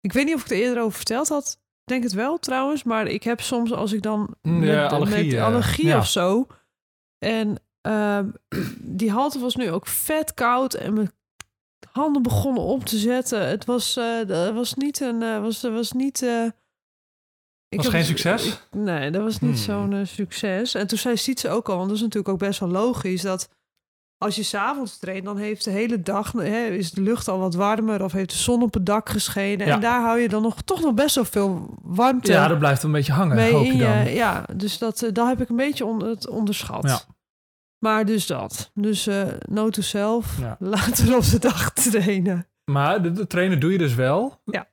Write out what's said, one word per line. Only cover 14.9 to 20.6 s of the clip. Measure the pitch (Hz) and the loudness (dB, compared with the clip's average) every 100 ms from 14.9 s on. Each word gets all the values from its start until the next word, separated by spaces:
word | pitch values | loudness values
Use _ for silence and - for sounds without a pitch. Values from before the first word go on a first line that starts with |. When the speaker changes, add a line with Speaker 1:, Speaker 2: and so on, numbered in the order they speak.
| 277 | -2
Speaker 1:
een, | 262 233 | -2 -2
eh, | 226 220 | -2 -2
was, | 208 220 | -2 -4
was | 254 220 226 | -4 -2 -4
niet, | 254 269 - | -2 -2 -2
eh, | 247 233 226 - _ _ _ _ _ _ _ _ _ _ _ | -2 0 -2 -4 _ _ _ _ _ _ _ _ _ _ _
ik | 196 | -2
Speaker 2:
Was | 131 | 0
Speaker 1:
heb | |
Speaker 2:
geen | 165 | 2
Speaker 1:
het, | 156 160 | 2 0
Speaker 2:
succes? | 175 214 - | 0 0 -2
Speaker 1:
ik, | - _ | -6 _
nee, | 196 208 165 139 | -6 -2 -2 -2
dat | 170 | -2
was | 214 214 | -2 0
niet | 240 | 0
Speaker 2:
Hmm. | 123 | 0
Speaker 1:
zo'n, | 202 202 202 | -2 -2 -2
eh, | 196 196 | -2 -4
succes. | - 202 - 214 185 | -4 -8 -4 -4 -2